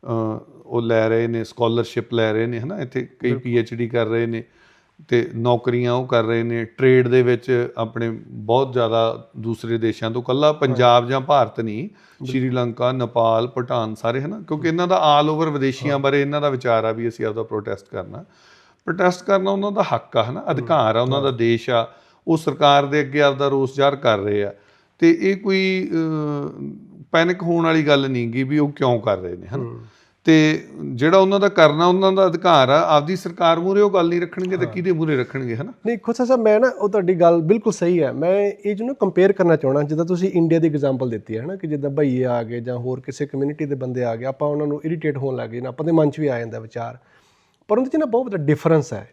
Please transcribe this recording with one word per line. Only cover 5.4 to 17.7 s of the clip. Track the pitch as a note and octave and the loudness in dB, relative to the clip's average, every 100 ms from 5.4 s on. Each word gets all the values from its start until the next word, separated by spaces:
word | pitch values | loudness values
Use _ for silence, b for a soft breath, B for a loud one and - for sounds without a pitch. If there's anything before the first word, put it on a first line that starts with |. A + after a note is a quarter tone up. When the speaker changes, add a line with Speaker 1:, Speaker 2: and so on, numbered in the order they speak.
| A#2+ A#2+ C3 A#2+ A#2+ | 0 0 0 -2 0
Speaker 1:
ਉਹ | B2 B2+ | -2 0
ਕਰ | A#2+ | 0
ਰਹੇ | A2 A#2 | 2 0
ਨੇ। | A#2 A#2 | -2 -4
ਟ੍ਰੇਡ | A2 - C3 B2+ B2 | -6 0 4 6 6
ਦੇ | B2+ | 4
ਵਿੱਚ | B2 A#2+ - B2 B2 - | 4 2 0 -2 -2 -4
ਆਪਣੇ | A2+ A#2 A#2 A2+ A#2+ | -6 -4 -6 -6 -12
ਬਹੁਤ | B2 G#2+ B2 C3+ | -10 0 2 2
ਜ਼ਿਆਦਾ | B2 A#2 A2+ A2+ - - A#2+ | 0 0 2 0 -2 -10 -10
ਦੂਸਰੇ | A2 A2 A2+ A#2 | -8 -8 -4 -2
ਦੇਸ਼ਾਂ | A2+ A2 A2+ | -2 -2 -6
ਤੋਂ, | A#2+ | -6
ਇਕੱਲਾ | A#2+ C3 D3+ | -4 2 2
ਪੰਜਾਬ | D3+ C#3 B2 B2 A#2+ A#2+ | 2 0 4 6 6 4
ਜਾਂ | C3+ | -2
ਭਾਰਤ | C3 C#3+ A2+ - | 2 2 2 -2
ਨਹੀਂ, | A2+ G#2+ | -6 -8
Speaker 2:
ਬਿਲਕੁਲ। | G3 - _ _ B2+ | -10 -14 _ _ -6
Speaker 1:
ਸ਼੍ਰੀਲੰਕਾ, | C3 C3 B2 A#2+ A#2 B2 | -2 -2 -2 -2 -2 -2
ਨੇਪਾਲ, | C3 A#2 A#2 A2+ A2+ A#2+ | -2 -2 0 2 2 0
ਭੂਟਾਨ | C3 B2 B2 A2 | -4 -4 -4 -4
ਸਾਰੇ, | A2 A#2 B2+ | -4 -4 -4
ਹਨਾ? | D3 G#3+ D#3+ | -6 -10 -8
ਕਿਉਂਕਿ | D#3 D#3+ | -4 -2
ਇਹਨਾਂ | E3 F3 | -2 0
ਦਾ | F#3 D#3 D3 | 2 4 4
all | D3+ | 4
over | D#3 D#3+ | 0 -2
ਵਿਦੇਸ਼ੀਆਂ | C#3+ C3+ B2+ D3 | 0 -2 -2 -2
Speaker 2:
ਹਾਂ। | C#3 | -2
Speaker 1:
ਬਾਰੇ | C#3 C#3+ | 0 0
ਇਹਨਾਂ | C#3 D3 | 0 -2
ਦਾ | D3 | -2
ਵਿਚਾਰ | B2+ B2 A2+ | -2 0 0
ਆ | A2 | 0
ਵੀ | A2+ A#2 | -2 -6
ਅਸੀਂ | A2+ A2+ | -4 -6
ਆਪਦਾ | G#2+ | -4
ਪ੍ਰੋਟੈਸਟ | A2+ G#2+ G#2+ | -6 -6 -6